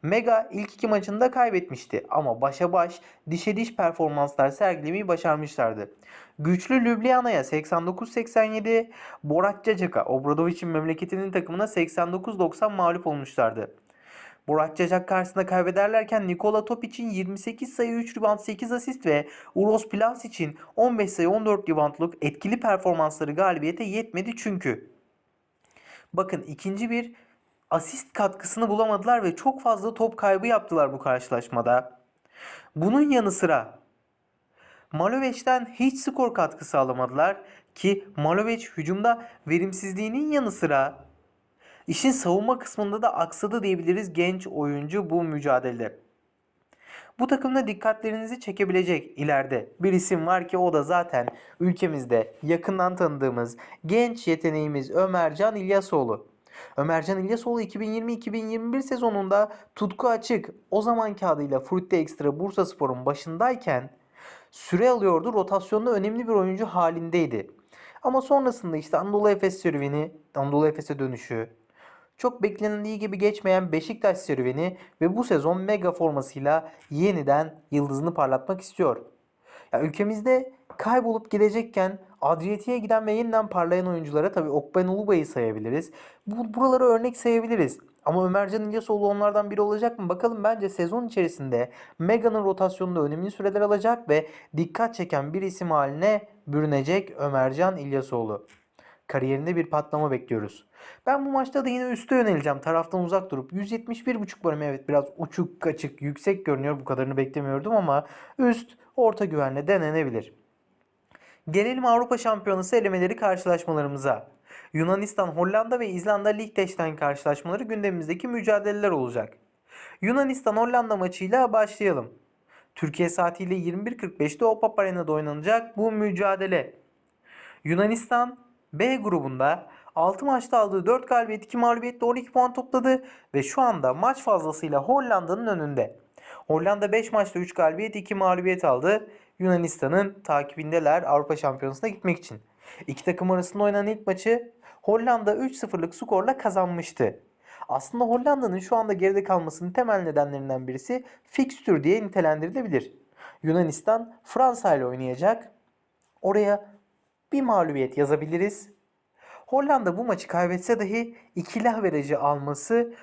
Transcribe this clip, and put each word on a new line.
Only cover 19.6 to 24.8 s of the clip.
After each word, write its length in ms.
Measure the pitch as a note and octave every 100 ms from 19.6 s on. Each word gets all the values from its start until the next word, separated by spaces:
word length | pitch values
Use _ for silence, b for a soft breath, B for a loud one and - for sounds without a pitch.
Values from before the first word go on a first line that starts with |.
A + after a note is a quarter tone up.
| G3+ G#3+ A3
Plavsic'in 680 | G3+ A3+ B3 A#3 - D#3+ D3 B -
on 240 | A#3+ A#3
beş 120 | G3+
sayı, 180 | - E3+
on 160 | G#3 G#3+
dört 240 | G3+ G3+
reboundluk 440 | D#3 D3 D3 E3+ E3+
etkili 380 | D3 D3 G3 A#3
performansları 720 | A#3 F#3+ F#3+ E3 D#3 D#3 D3+
galibiyete 520 | D#3 F#3+ E3+ D3+ E3+
yetmedi 520 | A3 G3+ A3+ E3+ G3 A3+
çünkü. 560 | - F#3+ D3+ A2+